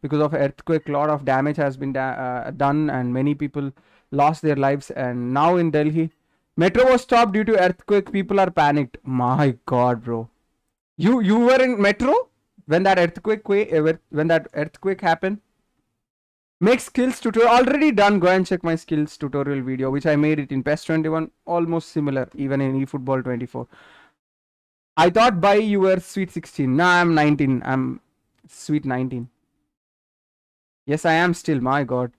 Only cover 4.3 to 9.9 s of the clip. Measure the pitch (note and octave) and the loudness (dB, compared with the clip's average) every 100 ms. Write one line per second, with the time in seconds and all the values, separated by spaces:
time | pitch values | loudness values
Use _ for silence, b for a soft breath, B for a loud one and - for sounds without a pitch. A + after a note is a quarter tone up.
4.3 | D#3+ D#3 C#3 C#3 C#3+ - - B2+ B2 B2 | 0 -2 0 0 -2 -6 -8 -6 -6 -4
5.3 | C3+ D#3+ F3+ E3 D3+ D3+ D#3 D#3+ _ _ | 0 2 2 0 0 0 -2 -4 _ _
6.3 | _ _ - F3 A3+ B3+ B3 - A#3 A#3 | _ _ 0 0 4 4 4 4 2 4
7.3 | G3+ G#3+ G#3+ F3+ F3+ - G3+ G3 G3 F#3+ | 2 2 4 2 0 0 0 0 -6 -2
8.3 | G3 F#3+ E3+ D3 D3 B2+ - - B2+ B2 | 0 2 2 2 2 -2 -8 -6 -2 0
9.3 | C3+ D3 A#2 - B2+ B2 | 2 0 -2 -4 0 0